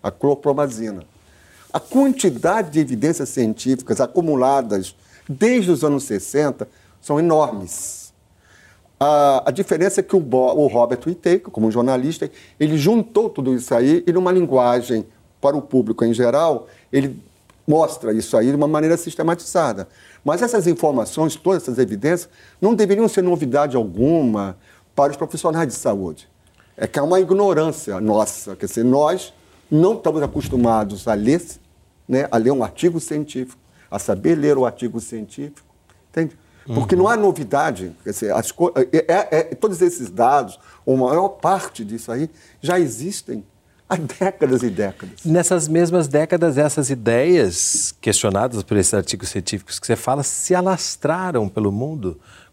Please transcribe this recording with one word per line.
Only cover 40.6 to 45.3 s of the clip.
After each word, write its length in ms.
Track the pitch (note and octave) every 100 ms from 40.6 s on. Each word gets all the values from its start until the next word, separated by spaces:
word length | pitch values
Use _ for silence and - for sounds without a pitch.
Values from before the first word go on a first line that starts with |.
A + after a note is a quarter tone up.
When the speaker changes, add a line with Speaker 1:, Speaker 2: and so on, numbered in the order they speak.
| - -
Speaker 1:
ou 100 | -
a 160 | C3 B2+
maior 180 | D#3 F#3+
parte 560 | - D#3+ F#3+ - -
disso 280 | G#2 A2+ -
aí, 160 | A#2 D#3+ - - -
já 180 | C#3+ F3+
existem 640 | D#3 A2 E3 G3+ - A2+ G2+ _ _ _ -
há 80 | D3
décadas 640 | D#3 - F#3+ F#3+ C#3+ B2+
e 80 | A#2+
décadas. 540 | F#2 G2+ - F#2 -
Speaker 2:
Nessas 420 | E3